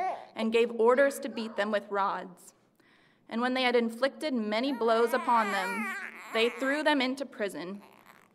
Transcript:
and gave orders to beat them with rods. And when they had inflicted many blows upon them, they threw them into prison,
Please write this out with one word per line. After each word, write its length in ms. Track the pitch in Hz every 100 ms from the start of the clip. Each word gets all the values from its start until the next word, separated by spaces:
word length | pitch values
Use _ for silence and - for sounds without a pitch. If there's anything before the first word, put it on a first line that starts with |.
| 370 - - -
and 160 | 226
gave 180 | 226 233 226
orders 400 | 226 254 277 277
to 80 | 240
beat 300 | 226 220 196
them 120 | 208
with 220 | 208 208
rods. 640 | 202 196 180 185 175 - - _ _ _ _ _ _ -
And 140 | 226
when 140 | 254 254
they 80 |
had 120 | 247 240
inflicted 580 | 226 226 269 - 311
many 380 | 247 214 214 269
blows 420 | 240 226 226 226
upon 380 | 254 - 233 220
them, 360 | - - 466 392 381 370 175 190
they 140 | 226 233
threw 320 | - 269 294
them 200 | 302 294
into 240 | 254 262 262
prison, 560 | - 202 165 175 202 - - - - -